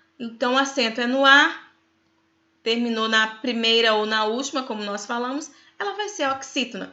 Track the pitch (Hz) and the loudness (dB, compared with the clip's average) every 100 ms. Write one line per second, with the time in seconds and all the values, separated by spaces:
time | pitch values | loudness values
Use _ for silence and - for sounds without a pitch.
0 | _ _ 233 226 247 262 277 277 233 226 | _ _ -14 -4 0 2 0 0 -2 -2
1 | 240 262 277 285 311 330 - _ _ _ | -2 2 6 8 6 0 -12 _ _ _
2 | _ _ _ _ _ _ - 233 240 220 | _ _ _ _ _ _ -4 0 0 0
3 | 220 220 220 - - 233 226 226 226 214 | 2 2 2 -2 -4 0 2 4 4 2
4 | 214 220 214 233 277 285 254 214 208 202 | 2 0 0 -2 -4 -6 -6 -6 -6 -8
5 | - 240 247 269 311 - _ _ 403 392 | -6 -6 -4 -6 -10 -16 _ _ -8 -6
6 | 415 - 277 269 - - 247 196 185 | -8 -4 -4 -4 -6 -6 -6 -8 -14